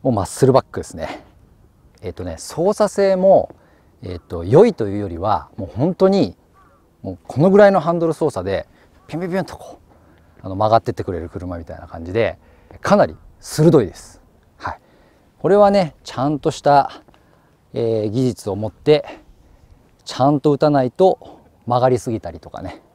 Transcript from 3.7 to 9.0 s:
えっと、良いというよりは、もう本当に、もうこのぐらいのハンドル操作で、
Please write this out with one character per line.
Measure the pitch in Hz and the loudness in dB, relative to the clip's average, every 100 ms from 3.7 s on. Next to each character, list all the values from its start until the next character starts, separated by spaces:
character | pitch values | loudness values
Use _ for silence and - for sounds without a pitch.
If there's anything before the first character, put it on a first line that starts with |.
| _ _ _ | _ _ _
え | 92 90 | -12 -12
っ | |
と、 | _ 87 | _ -10
良 | 85 139 233 | 2 6 6
い | |
と | 180 104 | 4 -4
い | 101 | -4
う | |
よ | 101 | -6
り | 82 | -6
は、 | 98 95 76 - | -2 -2 -4 -14
も | 92 | -12
う | |
本 | 101 160 | -4 -4
当 | 180 190 | 2 2
に、 | 196 113 - _ _ _ _ _ _ | 2 0 -4 _ _ _ _ _ _
も | 98 | -14
う | 90 _ | -14 _
こ | - | 0
の | 180 | 4
ぐ | 196 | 8
ら | 202 | 6
い | |
の | 190 | 6
ハ | 156 | 0
ン | 170 | -2
ド | 165 | -2
ル | |
操 | 156 156 | -2 -4
作 | 107 | -4
で、 | 92 92 - _ _ _ | -4 -6 -6 _ _ _